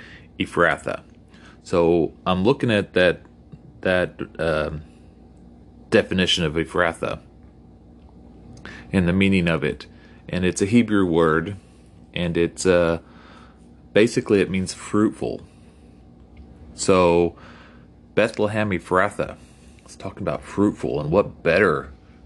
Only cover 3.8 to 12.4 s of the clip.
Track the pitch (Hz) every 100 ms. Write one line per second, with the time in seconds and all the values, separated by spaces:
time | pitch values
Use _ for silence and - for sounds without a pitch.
3.8 | 95 90 82 - - - 82 78 76 76
4.8 | - - - - - - - - - -
5.8 | - 110 - 95 87 - 80 80 80 90
6.8 | 87 78 - - - - - - - -
7.8 | - - - - - - - - - -
8.8 | - 98 85 92 98 95 85 82 67 -
9.8 | - - - - - 92 90 87 98 120
10.8 | 110 104 92 82 82 80 82 101 - -
11.8 | - - - 85 87 85